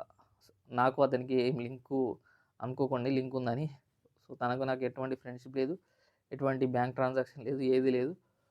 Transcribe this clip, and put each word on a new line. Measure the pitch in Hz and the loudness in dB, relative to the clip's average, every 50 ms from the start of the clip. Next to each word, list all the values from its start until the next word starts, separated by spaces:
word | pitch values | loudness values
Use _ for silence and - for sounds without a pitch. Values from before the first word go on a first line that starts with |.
| - _ _ _ - _ _ _ _ _ _ _ _ - | -6 _ _ _ -20 _ _ _ _ _ _ _ _ -6
నాకు | 131 123 123 131 131 - 139 | 0 2 2 4 4 4 4
అతనికి | 135 135 123 127 127 131 | 4 4 2 0 2 2
ఏం | 127 123 123 131 123 | 2 2 2 2 0
లింకు | 120 120 131 127 - - 139 135 131 117 - - _ _ _ _ _ _ _ - | -4 -6 -8 -12 -10 -4 -2 0 0 0 -2 -6 _ _ _ _ _ _ _ -10
అనుకోకండి, | 117 120 131 - 139 131 139 123 120 131 | -8 -6 -2 -2 -2 0 0 0 0 0
లింక్ | 139 131 131 131 131 | 0 0 -2 -2 -4
ఉందని. | 131 127 123 117 131 156 156 143 - _ _ _ _ _ _ _ _ | -4 -2 -2 -2 -2 -2 -4 -6 -10 _ _ _ _ _ _ _ _
So | _ - - | _ -18 -10
తనకు | - 123 123 123 131 135 | -4 -2 -2 -2 0 0
నాకు | 135 131 131 131 | -2 -2 0 -2
ఎటువంటి | 123 127 135 131 131 131 | -4 -4 -4 -4 -4 -4
ఫ్రెండ్‌షిప్ | 127 - 127 123 123 123 131 131 | -6 -8 -12 -14 -14 -14 -8 -2
లేదు, | 135 131 131 175 190 _ _ _ _ _ _ _ _ _ - - | 0 0 0 0 -4 _ _ _ _ _ _ _ _ _ -14 -8
ఎటువంటి | 131 139 135 135 131 135 | -2 0 0 2 2 0
బ్యాంక్ | 127 123 120 123 127 123 | 0 2 2 0 0 0
ట్రాన్సాక్షన్ | 131 135 127 131 131 131 - - 147 117 | 0 0 0 2 0 -2 -2 -4 -10 -6
లేదు, | 113 143 135 135 | -4 -4 0 2
ఏది | 127 131 131 131 135 | 4 4 4 6 4
లేదు. | 127 123 123 143 185 - _ _ _ _ _ _ | 4 2 2 0 -4 -8 _ _ _ _ _ _